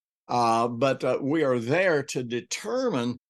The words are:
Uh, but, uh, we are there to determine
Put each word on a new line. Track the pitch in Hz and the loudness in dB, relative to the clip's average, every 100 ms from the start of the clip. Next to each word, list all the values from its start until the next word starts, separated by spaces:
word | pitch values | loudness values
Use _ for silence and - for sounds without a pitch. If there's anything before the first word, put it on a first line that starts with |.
| _ _ - | _ _ -4
Uh, | 120 120 113 120 | 2 4 4 2
but, | 120 135 127 | 0 0 0
uh, | 131 127 | 0 0
we | 139 160 | 0 0
are | 143 123 | 2 0
there | 113 160 190 156 | 0 2 2 2
to | 135 151 | 0 -6
determine | 123 120 - - 208 247 262 147 120 117 | -4 -6 -6 -8 -4 -2 0 0 -2 -6